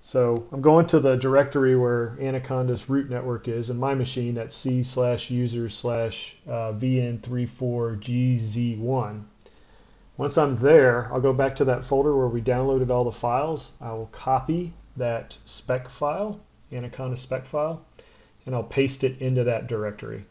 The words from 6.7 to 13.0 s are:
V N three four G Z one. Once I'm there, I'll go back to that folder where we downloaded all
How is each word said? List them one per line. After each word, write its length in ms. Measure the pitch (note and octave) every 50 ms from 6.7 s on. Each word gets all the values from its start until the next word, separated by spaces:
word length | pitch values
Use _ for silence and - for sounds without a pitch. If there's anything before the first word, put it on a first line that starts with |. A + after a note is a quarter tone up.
V 300 | A2 G#2+ B2+ C3 B2+ B2+
N 180 | B2 A#2+ A#2+ A2
three 260 | - A#2+ B2+ B2 B2
four 520 | A#2 - - C3 B2 A#2+ A#2+ A#2 A#2 A2+
G 400 | G2+ G2+ A#2+ A#2+ B2 B2+ B2+ B2+
Z 400 | A#2 A2 A2 G#2 A#2+ A#2+ A#2+ A2+
one. 500 | G#2+ A2+ B2 C3+ B2+ A2+ G#2 G#2+ G#2+ G#2 - _ _ _ - _ _ - _ - - - _ - _ - - _
Once 220 | - C3+ C#3+ C3+
I'm 180 | E3 D3+ C#3 C3 G#2+
there, 520 | B2 C#3+ D#3+ D#3 C3+ B2+ A#2 A#2+ A#2 A#2
I'll 80 | C3 C3
go 140 | B2+ C3+ B2
back 240 | B2+ C#3 C3+ -
to 80 | - C#3
that 180 | C3 B2 B2 B2+
folder 320 | - C#3 C3+ C#3 D3+ C#3+
where 120 | C3+ C3
we 140 | A#2+ A#2 A#2
downloaded 480 | A2 B2+ B2 B2 C3 C3+ C3+ C3 B2+ B2
all 140 | B2 B2